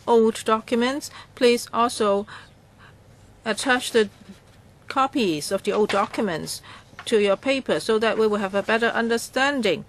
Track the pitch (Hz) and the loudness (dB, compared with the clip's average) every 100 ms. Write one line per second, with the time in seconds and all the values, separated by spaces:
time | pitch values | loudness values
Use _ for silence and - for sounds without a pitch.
0 | - 233 220 220 - 220 - 233 240 285 | 2 4 4 2 0 -2 0 -2 0 -2
1 | - - - - 247 240 - 226 240 - | -10 -16 -18 0 2 2 0 -2 0 0
2 | 214 202 208 - - - _ - - - | 0 0 -2 -14 -20 -20 _ -20 -20 -20
3 | - - - - 226 208 277 254 - 233 | -20 -20 -20 -12 -6 -4 0 0 2 0
4 | 208 - - 190 _ - - - - - | 0 -2 -20 -20 _ -20 -20 -20 -8 -2
5 | 269 294 208 151 - 196 - 196 214 196 | 0 0 0 -2 -2 -4 -2 0 2 0
6 | 214 - 214 160 160 - - - - - | -2 -2 -2 -2 -6 -10 -14 -20 -20 -16
7 | - 226 202 196 269 269 247 165 - 220 | -2 2 2 0 0 -2 0 -2 0 0
8 | 220 208 220 208 220 196 190 226 233 - | 0 2 0 0 -2 -4 0 0 0 0
9 | 226 233 - - 269 285 208 156 | -2 -2 -4 -2 0 0 0 -2